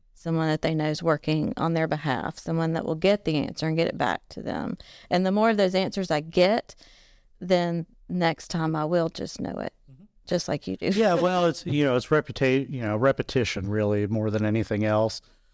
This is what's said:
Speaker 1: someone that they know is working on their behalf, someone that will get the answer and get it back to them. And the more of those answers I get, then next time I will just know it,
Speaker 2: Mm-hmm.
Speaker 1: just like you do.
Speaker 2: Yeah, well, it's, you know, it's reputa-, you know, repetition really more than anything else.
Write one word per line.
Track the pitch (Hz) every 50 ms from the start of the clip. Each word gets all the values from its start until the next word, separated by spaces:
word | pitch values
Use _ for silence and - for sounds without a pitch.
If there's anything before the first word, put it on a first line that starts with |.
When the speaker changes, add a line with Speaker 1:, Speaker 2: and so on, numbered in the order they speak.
| _ _ _
Speaker 1:
someone | - - 165 165 165 160 160
that | 156 160
they | - 165 165
know | 156 151 156
is | 151 - 165
working | 165 151 147 - - 156 156 151 - -
on | - - 165 165
their | 160 160 165
behalf, | 156 151 156 151 127 - - - - -
someone | - - 165 165 165 160 160
that | 165 -
will | - 160
get | 156 170 190 208 202 -
the | 165 156
answer | 147 - - - - 156
and | 160 160
get | 165 165 -
it | -
back | - - 110 - - - -
to | - - -
them. | - - 78 - - - - - - - - - -
And | - 180 185
the | 185 196
more | 208 214 226
of | 220
those | 208 196 185 190
answers | 185 190 - - 202 185 -
I | 156 151
get, | 160 160 - 180 180 190 214 247 - - - - - - - - - _ - _ _ _ _ _
then | - 180 185 175 175 170 170 170 165 - - - -
next | - 175 180 175 165 160 - - -
time | - 170 160 160 160
I | 156 151
will | 156 180 175 165 170
just | - - - - - -
know | - - - -
it, | - - - _ _ -
Speaker 2:
Mm-hmm. | 135 131 202 _ _ _ _
Speaker 1:
just | - 180 175 -
like | - - 143 - 185
you | 190
do. | - - -
Speaker 2:
Yeah, | 196 208 226 202 175
well, | 170 165 180 185 180 175
it's, | 170 160 - -
you | 175 160 147 147
know, | 139 123
it's | 127 -
reputa-, | - 156 151 147 - 117 - 143 131 131 135 139 -
you | 147 127 117
know, | 107 107
repetition | 107 123 135 135 - 143 - - 131 117 - - 101 92 101
really | 104 107 107 104 104 104 104
more | 101 110 110 107 110
than | 104 107 107
anything | 107 107 113 107 - 110 104 107
else. | 107 107 107 110 110 - - - _ _ _ _ _